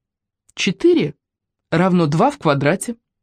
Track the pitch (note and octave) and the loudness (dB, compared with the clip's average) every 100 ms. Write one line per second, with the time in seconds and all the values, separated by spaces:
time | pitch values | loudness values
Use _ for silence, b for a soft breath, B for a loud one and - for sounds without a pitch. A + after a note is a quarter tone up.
0 | _ _ _ _ _ - - - E4+ E4 | _ _ _ _ _ -8 -6 0 2 2
1 | D#3+ - _ _ _ _ _ E3+ F#3 F3+ | 0 -8 _ _ _ _ _ 0 2 2
2 | D#3+ D#3+ B3+ C#4+ D#3+ C#3+ C#3+ F#3+ - A#3 | 0 0 0 0 -2 0 0 -2 -6 -14
3 | _ _ | _ _